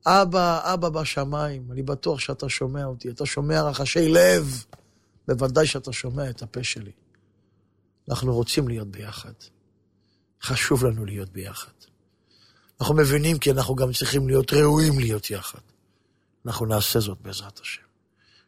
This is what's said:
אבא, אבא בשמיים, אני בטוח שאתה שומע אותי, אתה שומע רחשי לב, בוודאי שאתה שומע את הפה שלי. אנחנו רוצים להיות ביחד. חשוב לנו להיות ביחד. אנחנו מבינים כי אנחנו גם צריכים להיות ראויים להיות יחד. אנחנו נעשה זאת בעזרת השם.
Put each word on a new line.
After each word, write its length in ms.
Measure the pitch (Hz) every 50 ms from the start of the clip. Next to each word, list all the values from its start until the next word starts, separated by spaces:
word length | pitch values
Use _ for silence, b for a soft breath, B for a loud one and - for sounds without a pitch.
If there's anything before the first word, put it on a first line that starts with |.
| -
אבא, 680 | 160 185 196 196 175 180 185 175 175 165 165 - 175 185
אבא 160 | 175 175 170
בשמיים, 840 | 151 156 156 - - 143 139 139 147 147 151 147 139 131 123 123
אני 100 | 123 135 131
בטוח 360 | 135 139 131 - 170 156 127
שאתה 300 | - - 131 - 147 131
שומע 360 | - - 135 131 135 143 139
אותי, 240 | 135 127 120 - 123
אתה 160 | 117 - 147
שומע 360 | 135 - 147 143 151 156 156
רחשי 480 | 151 147 135 - 139 127 - 170 165 156
לב, 560 | 160 170 175 185 185 170 151 139 131 120 - - - - _ _ _ _ _ _ _ _ - -
בוודאי 400 | 131 117 135 131 127 156 156 147
שאתה 260 | - 135 - 135 120
שומע 360 | - - 123 120 147 143 131
את 120 | 120 -
הפה 220 | - 107 - 127 123
שלי. 280 | - - 120 107 104 - _ _ _ _ _ _ _ _ _ _ _ _ _ _ _ _ _ _ _ _ _ - -
אנחנו 260 | 135 - 127 127 120
רוצים 320 | 117 117 - - 156 139 120
להיות 200 | 117 113 107 101
ביחד. 460 | 95 101 104 107 107 - - - 107 - - - _ _ _ _ _ _ _ _ _ _ _ _ _ _ _ _ _ _
חשוב 440 | - - 131 - - - 147 120 127
לנו 200 | 123 110 113 107
להיות 240 | 98 104 101 95 92
ביחד. 420 | 90 95 92 95 95 - - - _ _ - _ _ _ _ _ _ _ b b b b b b b b b b b b
אנחנו 140 | - - 151
מבינים 420 | 156 147 135 143 151 147 165 165 143
כי 140 | - 147
אנחנו 240 | 131 131 120 - 131
גם 180 | 127 131 127 123
צריכים 340 | - 131 - - 143 135 131
להיות 260 | 135 135 135 - 139
ראויים 460 | 147 151 147 151 156 160 151 139 135
להיות 300 | 120 113 107 104 - -
יחד. 300 | 107 95 - - - - - _ _ _ _ _ _ _ _ _ _ _ _ _ _ _ -
אנחנו 200 | 120 107 - 113
נעשה 340 | 110 110 104 104 - - 117
זאת 220 | 107 104 92 -
בעזרת 380 | - 98 98 - 101 101 - -
השם. 220 | - - - - _ _ _ _ _ _ b b b b b b b